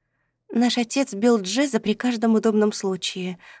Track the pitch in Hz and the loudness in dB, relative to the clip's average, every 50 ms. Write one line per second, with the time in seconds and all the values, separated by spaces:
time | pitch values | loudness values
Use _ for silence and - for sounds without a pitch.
0 | _ _ _ _ _ _ _ _ _ - - 233 247 240 - 247 233 233 - 269 | _ _ _ _ _ _ _ _ _ -6 0 0 2 2 2 0 -2 -2 0 -2
1 | 269 - 202 196 226 247 233 214 185 185 208 254 294 277 233 214 - 208 214 - | -2 -2 -2 0 2 4 4 2 0 -2 0 0 0 0 0 -2 0 -2 -2 0
2 | - 247 240 214 233 226 220 214 190 226 214 214 208 214 208 - - 190 185 180 | -2 -2 -2 0 2 2 2 4 2 2 2 2 2 2 0 -2 -4 -4 -4 -4
3 | - - - 185 180 185 180 - - - - - | -6 -8 -8 -6 -8 -8 -8 -10 -16 -20 -20 -20